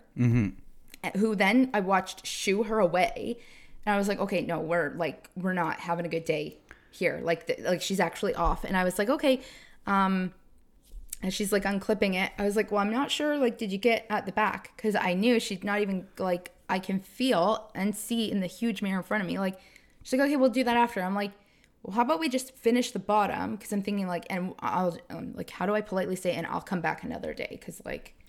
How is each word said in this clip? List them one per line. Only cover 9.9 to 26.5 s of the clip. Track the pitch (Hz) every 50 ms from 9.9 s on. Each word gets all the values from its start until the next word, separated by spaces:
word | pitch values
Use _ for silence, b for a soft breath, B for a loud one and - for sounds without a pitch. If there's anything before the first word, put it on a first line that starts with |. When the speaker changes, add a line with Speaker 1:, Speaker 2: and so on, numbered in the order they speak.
| 196 196 190 190 190 185 185 175 - - - - - - - _ _ _ _ - - - - - - -
Speaker 2:
and | - 185
she's, | - - 208 196
like, | 208 196 196
unclipping | 196 202 190 - - 214 202 208 196 185
it. | 185 190 - - -
I | 202
was | 202 202
like, | 220 202 208
"Well, | 208 202
I'm | 202 208
not | 226 262 285 -
sure, | - - 294 302 294 285
like, | 262 233 233 -
did | 233 196
you | 190 196
get | 202 233 226 220 - -
at | 214 202 -
the | 196
back?" | - 214 214 196 - - - - _
'Cause | - - 214 202
I | - - 185 180
knew | 185 214 247 240 240
she'd | 240 - 196 180 -
not | 202 202 208
even, | 208 196 190 185 - - - -
like, | 190 185 180 175 - - - _ _ -
I | 185 190
can | 190 - 190 190
feel | - - - - 254 262 220 170 175 208 220 - - - -
and | - 196 208 202
see | - - - 233 233 214 -
in | - 202
the | 185
huge | 170 - - 233 233 196 -
mirror | 208 190 190 185
in | -
front | - 202 214
of | 185 165
me. | 170 190
Like, | 196 185 190 b b b b b b b b b
she's | b - 262 262
like, | 277 285
"Okay, | 302
we'll | 269 262 262
do | 208 262 247
that | 240 240 240
after." | 240 233 - 196
I'm | 185 185 196
like, | 202 208 202 - b b b b b b b b _
"Well, | - 196 190
how | 233
about | 240 254 320 320
we | 320 277
just | 247 254 - - -
finish | - - 226 240 247 240 -
the | - 196
bottom?" | - - 208 214 202 - - - - - 220 202
'Cause | - -
I'm | 208 202
thinking, | 196 202 202 202 190
like, | 180 175 170 - -
and | 196 180 180 185 - -
I'll, | - 120 95 180 185 175 165 - - -
um, | - - 92 - -
like, | - - -
how | - - 180
do | 196 208
I | 214
politely | 208 - 190 190 180 - 185
say, | 185 - 180
"And | - 160 170
I'll | -